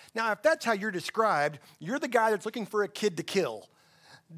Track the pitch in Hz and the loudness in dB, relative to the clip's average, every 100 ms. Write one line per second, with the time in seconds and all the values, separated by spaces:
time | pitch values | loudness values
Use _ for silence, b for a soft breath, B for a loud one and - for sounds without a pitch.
0 | B 220 226 208 302 320 233 208 214 180 | B -4 -2 2 2 2 0 0 -2 -4
1 | - 208 220 156 147 147 B B 156 277 | -4 0 2 4 2 -2 B B -6 -4
2 | 277 233 220 214 220 240 196 214 202 - | 0 2 4 2 -2 -6 -4 -2 -2 0
3 | 208 165 160 196 143 107 - b b b | -2 -2 -2 0 -2 -4 -14 b b b
4 | b b b | b b b